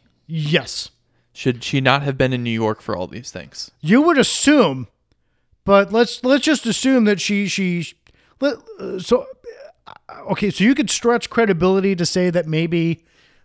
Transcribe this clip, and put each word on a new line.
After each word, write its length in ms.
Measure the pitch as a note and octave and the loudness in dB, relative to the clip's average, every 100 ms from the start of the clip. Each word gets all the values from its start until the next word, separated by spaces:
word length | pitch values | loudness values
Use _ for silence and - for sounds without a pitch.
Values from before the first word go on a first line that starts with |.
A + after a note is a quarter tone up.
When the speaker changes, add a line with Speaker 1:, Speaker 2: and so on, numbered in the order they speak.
| _ _ - | _ _ -10
Speaker 1:
Yes. 640 | D#3+ D3 D#3+ B2 - - _ _ _ _ | -6 -2 -2 -2 -10 -12 _ _ _ _
Speaker 2:
Should 320 | - C#3 A#2+ | -6 -4 -4
she 160 | - C#3+ | -4 0
not 220 | C3 C#3 | 2 2
have 160 | C#3+ C3+ | 0 0
been 160 | C3 | 0
in 100 | B2+ | 0
New 60 | A#2+ | -4
York 320 | A2+ A2 G#2+ | -2 -2 -2
for 160 | - F#2+ | -6 -6
all 100 | F2+ | -6
these 240 | G2 - | -10 -14
things? 400 | - - - - _ | -16 -16 -16 -18 _
Speaker 1:
You 220 | D3 A#3 | 2 4
would 160 | D#4+ D4 | 4 4
assume, 720 | - - - D4+ F#3+ C3 A#2+ _ _ _ _ _ _ _ | 2 2 4 6 4 0 -10 _ _ _ _ _ _ _
but 300 | - G3 G3 | 2 4 4
let's, 300 | G#3+ A#3+ - | 2 0 0
let's 200 | B3+ C#4 | 0 2
just 220 | - D4 A3+ | 2 0 0
assume 400 | - C4 C4 G#3+ | -2 2 2 2
that 160 | G3+ | 0
she, 260 | - G#3 G3+ | -2 -2 -2
she, 460 | - F#3+ F3 D#3+ - _ _ _ - | -2 -2 -2 -6 -14 _ _ _ -4
let, 160 | C#4 A#3+ - G4+ | -2 -2 -10 -14
uh, 180 | G3 F#3 | -10 -8
so, 300 | - B3 - - A#4+ - - _ - | 0 0 -2 -16 -20 -20 -20 _ -20
uh, 340 | - - - - | -20 -20 -14 -6
okay, 180 | F#3+ G#3 | -2 -2
so 140 | - | 2
you 100 | G3+ | 2
could 160 | C#4 A3+ | 2 0
stretch 400 | - A#3 A#3+ - | 0 0 0 -2
credibility 640 | - A3+ F3 F3+ F#3+ F#3+ F#3 | 0 0 2 2 2 2 0
to 100 | E3+ | -2
say 240 | F#3 F3+ | 0 0
that 160 | F3 D#3+ | 0 -2
maybe 580 | D#3 E3 E3+ E3 E3 _ _ _ _ | -2 0 0 0 -4 _ _ _ _